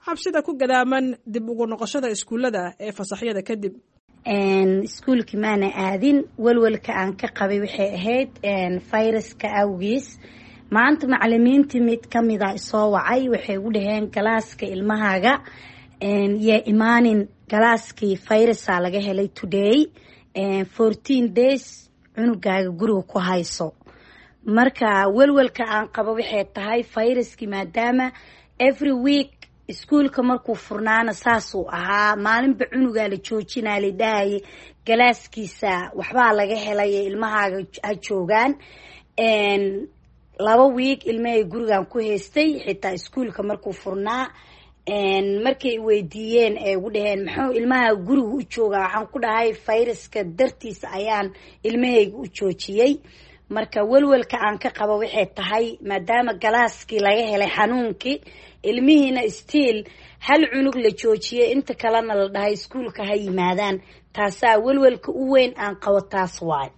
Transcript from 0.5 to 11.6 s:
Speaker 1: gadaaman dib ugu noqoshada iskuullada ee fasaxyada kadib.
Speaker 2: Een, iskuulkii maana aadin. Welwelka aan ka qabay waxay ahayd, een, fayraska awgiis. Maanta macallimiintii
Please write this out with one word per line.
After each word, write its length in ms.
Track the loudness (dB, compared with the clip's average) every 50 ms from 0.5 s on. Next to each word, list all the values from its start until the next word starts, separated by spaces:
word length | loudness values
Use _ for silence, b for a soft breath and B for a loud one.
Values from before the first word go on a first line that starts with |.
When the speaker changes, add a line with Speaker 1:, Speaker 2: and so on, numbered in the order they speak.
| -4
Speaker 1:
gadaaman 520 | -4 0 2 2 2 2 2 0 0 -2 -2 -6 -8 _
dib 200 | -8 -8 -8 -6 -6
ugu 160 | -4 -4 -4
noqoshada 420 | -4 -4 -6 -8 -6 -6 -4 -4 -4
iskuullada 520 | -6 -6 -8 _ -4 -2 -2 -2 -2 -2 -6 -6 -8 _
ee 120 | -12 -12 -10
fasaxyada 500 | -10 -8 -10 -8 -6 -6 -4 -4 -6 -6
kadib. 320 | -6 -8 -6 -6 -8 -10 -10 _ _ _ _ _ _ _ _ _
Speaker 2:
Een, 560 | -4 -2 0 0 2 2 4 4 4 2 0 -2
iskuulkii 520 | -4 -10 -8 -2 0 2 2 0 -2 -4 -4
maana 260 | -2 0 0 0 -2 -2 -4
aadin. 500 | -4 -4 -4 -2 0 2 2 2 2 0 -2 -8
Welwelka 560 | 0 2 2 4 4 4 2 2 0 -6 -6 -4
aan 220 | -2 -2 -4 -4
ka 100 | -6 -8 -10
qabay 300 | -4 -4 -2 -2 0 -2
waxay 300 | -4 -4 -4 -2 -2 -2 -2
ahayd, 360 | -4 -4 -2 0 0 -2 -2 -6 -8 -4
een, 380 | -4 -2 -2 -2 -2 -4 -6
fayraska 680 | -6 -4 -2 0 2 2 0 0 -4 -6 -14 -8 -8 -4
awgiis. 680 | 0 0 0 0 -2 -4 -4 -2 -2 -2 -4 -8 -20 B B B B B B B B B B 0
Maanta 360 | 2 4 4 4 2 2 0 0
macallimiintii 720 | 0 2 2 2 4 4 4 4 6 4